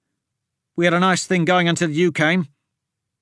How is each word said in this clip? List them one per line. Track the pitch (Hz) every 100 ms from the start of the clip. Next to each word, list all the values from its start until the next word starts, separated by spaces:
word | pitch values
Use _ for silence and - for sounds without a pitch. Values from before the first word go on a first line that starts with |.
| _ _ _ _ _ _ _ -
"We |
had | 175
a | 170
nice | 185 175 -
thing | 185 165
going | 180 170
until | 165 170
you | 151 180
came." | 156 156 180 151 _ _ _ _ _ _ _